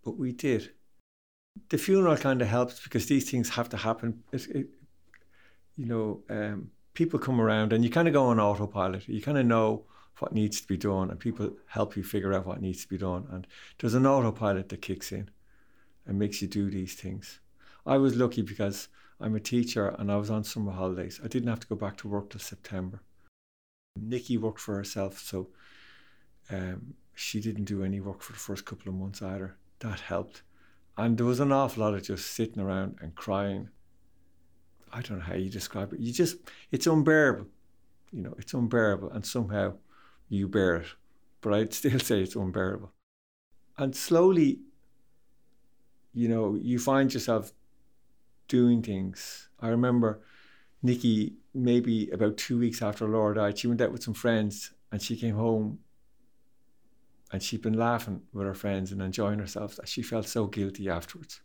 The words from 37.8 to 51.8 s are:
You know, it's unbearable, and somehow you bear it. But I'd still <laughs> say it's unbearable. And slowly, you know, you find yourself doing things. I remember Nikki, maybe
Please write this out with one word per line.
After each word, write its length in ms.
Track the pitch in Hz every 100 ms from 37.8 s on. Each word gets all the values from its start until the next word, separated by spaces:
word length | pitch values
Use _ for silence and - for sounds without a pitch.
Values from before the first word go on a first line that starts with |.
| - - -
You 100 | 131
know, 120 | 92 -
it's 160 | 110
unbearable, 560 | 135 117 120 110 98 95
and 140 | 107
somehow 500 | - 123 104 104 98 95 - - - - -
you 200 | 101 98
bear 280 | 101 92 85
it. 120 | 85 - _ - _ _
But 140 | 110
I'd 200 | 104 110
still 240 | - 143 123
<laughs> 80 | -
say 140 | 107
it's 140 | 92 117
unbearable. 560 | 95 87 92 98 - _ _ _ _ _ _ - _ -
And 200 | 139 131
slowly, 640 | - 165 185 185 147 - - - _ _ _ _ _ - - - - _ - - _
you 160 | 120 117
know, 260 | 113 107
you 240 | 104 117 123
find 340 | 123 135 135
yourself 400 | 127 - 113 98 - - _ - _ _ - - - -
doing 340 | 123 123 117
things. 680 | 110 95 95 92 - - - -
I 80 | 117
remember 540 | 117 123 123 117 107 - - - - - -
Nikki, 520 | 123 123 120 107 104 - -
maybe 560 | 131 123 120